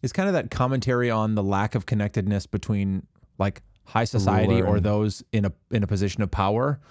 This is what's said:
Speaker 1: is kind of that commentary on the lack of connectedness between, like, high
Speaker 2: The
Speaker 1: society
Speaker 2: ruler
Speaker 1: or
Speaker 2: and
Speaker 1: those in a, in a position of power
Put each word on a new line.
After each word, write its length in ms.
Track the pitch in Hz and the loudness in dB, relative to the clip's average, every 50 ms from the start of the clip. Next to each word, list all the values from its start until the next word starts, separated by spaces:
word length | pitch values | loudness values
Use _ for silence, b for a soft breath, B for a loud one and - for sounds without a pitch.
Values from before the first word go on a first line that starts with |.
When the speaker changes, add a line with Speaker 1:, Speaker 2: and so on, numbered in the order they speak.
Speaker 1:
is 120 | - 127 - | -6 -4 -2
kind 160 | - 190 196 | -2 0 0
of 60 | 190 | 0
that 140 | 160 113 110 - | 0 -2 -2 -2
commentary 580 | - 127 127 135 131 113 127 127 123 123 120 | -2 0 0 0 0 0 0 2 2 2 2
on 240 | 113 110 110 107 110 | 2 0 0 0 0
the 80 | 104 101 | 0 0
lack 320 | 98 101 98 101 110 - | 0 0 0 0 0 -2
of 120 | 117 95 | -4 -2
connectedness 600 | - - 107 104 104 - - 98 101 104 101 - | 0 0 0 0 0 -2 -2 0 0 0 -2 -2
between, 580 | - - 104 - - 110 101 98 98 95 95 - _ _ _ - _ _ | -4 -6 -6 -2 -2 -2 0 0 0 -2 -4 -6 _ _ _ -20 _ _
like, 260 | _ 95 101 98 - - - - _ _ | _ -2 -2 -2 -6 -16 -20 -20 _ _
high 180 | - - 113 113 | -4 -2 -2 -2
Speaker 2:
The 20 | |
Speaker 1:
society 480 | 107 - 110 98 98 101 107 110 101 95 | 0 0 0 2 2 2 2 2 4 2
Speaker 2:
ruler 120 | 92 92 | 2 2
Speaker 1:
or 100 | 95 104 | 2 2
Speaker 2:
and 80 | 104 90 | 2 2
Speaker 1:
those 380 | 104 104 104 107 107 98 - - _ - | 2 2 2 0 0 -2 -6 -12 _ -2
in 120 | 110 101 | 0 0
a, 80 | 98 80 _ _ _ - | 0 -2 _ _ _ -2
in 100 | 113 104 | -2 0
a 40 | |
position 360 | 92 104 95 98 101 90 - 104 | 0 0 0 0 -2 0 -2 -4
of 80 | 92 | -2
power 480 | - - 98 98 104 113 127 143 147 143 B B | 0 0 0 2 2 0 0 0 -2 -4 B B